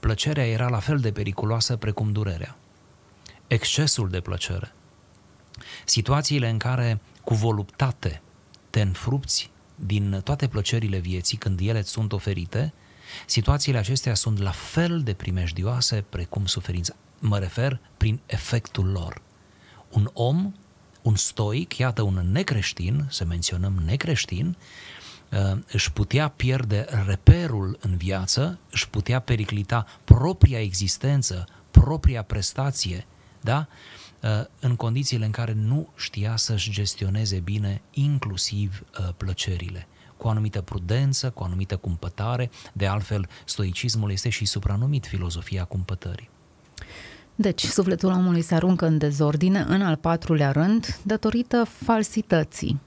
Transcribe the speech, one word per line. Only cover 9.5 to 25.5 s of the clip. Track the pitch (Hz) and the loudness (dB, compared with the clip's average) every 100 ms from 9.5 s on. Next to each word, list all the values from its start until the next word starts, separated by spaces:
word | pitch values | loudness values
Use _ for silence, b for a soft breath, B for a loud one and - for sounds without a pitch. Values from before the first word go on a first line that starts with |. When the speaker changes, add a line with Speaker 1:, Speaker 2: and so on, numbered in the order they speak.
| - - | -16 -20
Speaker 1:
din | - 98 104 101 98 | -10 -2 0 0 -2
toate | 95 143 135 | -2 0 0
plăcerile | 113 101 120 110 95 | 0 0 0 0 -2
vieții | 87 92 87 - | -2 -2 -2 -2
când | - 92 | -2 0
ele | 98 113 | 0 0
îți | 98 | -2
sunt | - 107 | -2 -2
oferite, | 98 95 92 87 104 151 - B B B B B | -2 -2 -4 -2 -2 -4 -6 B B B B B
situațiile | - 107 143 - 127 | -2 2 2 2 0
acestea | 101 131 - | 0 -2 0
sunt | 107 - 104 | 0 0 0
la | 98 | -2
fel | 90 - - 170 170 | -4 -4 0 0 0
de | 127 | -2
primejdioase | 95 - 90 87 85 92 123 123 107 98 | -4 -2 -2 -2 -2 -2 0 0 -2 -4
precum | - 85 - 95 | -8 -6 -4 -2
suferința. | - - 90 85 - - - | -4 -4 -4 -4 -8 -20 -4
Mă | - 104 | 0 0
refer | 92 - 127 131 - - | 0 -2 -2 -2 -10 -2
prin | 110 113 - | 0 0 -4
efectul | 110 - 120 - - 92 | -6 -2 -2 -2 -2 -2
lor. | 95 82 - - B B B B B B | -2 -6 -10 -18 B B B B B B
Un | - 104 | 0 0
om, | - 120 156 196 190 - - - - | 2 0 2 -2 -6 -20 -20 -20 -6
un | - 104 | 0 2
stoic, | - - 104 113 170 - | 0 -2 -2 -2 -4 -2
iată | 127 113 | -2 0
un | 104 95 87 | 0 0 0
necreștin, | 110 190 127 92 - 87 131 143 | 0 0 -2 -2 -4 -2 -2 -2
să | - | -4
menționăm | 85 85 85 90 95 95 | -4 -2 -2 -2 -2 0
necreștin, | 82 131 156 143 - 90 151 175 B B B B B B - | 0 -2 0 -2 -2 -2 -2 -4 B B B B B B -6
uh, | 98 98 | -2 0